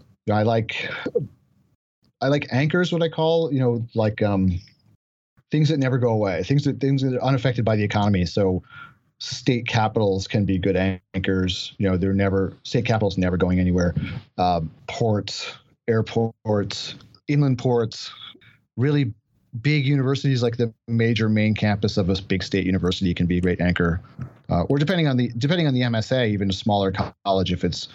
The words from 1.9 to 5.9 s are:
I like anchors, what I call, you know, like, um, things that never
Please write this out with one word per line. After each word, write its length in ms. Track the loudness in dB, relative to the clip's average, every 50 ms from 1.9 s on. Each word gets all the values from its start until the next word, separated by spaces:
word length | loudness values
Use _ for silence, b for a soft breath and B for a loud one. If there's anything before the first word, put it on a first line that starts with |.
| _ _ _ _ _ -4
I 60 | -2
like 220 | 0 0 0 0 -2
anchors, 420 | 0 0 0 2 2 0 0 0
what 80 | 0 0
I 80 | 0 -2
call, 440 | 0 0 0 2 2 2 0 0
you 80 | 0 0
know, 260 | 0 0 0 -2 -4 -4 -2
like, 280 | 0 0 0 0 0
um, 360 | 0 0 2 2 2 2 0 -2 -6 -12 -20 _ _ _ _ _ _ _ _ _ _ _ _ _ _ _
things 160 | 0 2 2 2
that 100 | 2 2
never 200 | 0 0